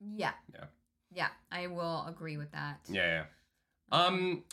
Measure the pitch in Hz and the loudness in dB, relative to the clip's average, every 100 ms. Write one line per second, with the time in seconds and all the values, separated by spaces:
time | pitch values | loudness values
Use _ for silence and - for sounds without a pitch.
0 | 208 214 156 - - - - _ _ _ | -10 -4 -4 -4 -14 -16 -16 _ _ _
1 | _ 175 151 - _ 180 180 175 170 160 | _ -4 -4 -4 _ -6 -6 -4 -2 -2
2 | 165 170 160 151 147 151 147 143 - 95 | -6 -8 -8 -6 -6 -6 -6 -8 -2 2
3 | 87 82 78 - _ _ _ _ _ 160 | 4 2 -2 -12 _ _ _ _ _ 6
4 | 180 185 185 170 - | 6 4 2 0 -6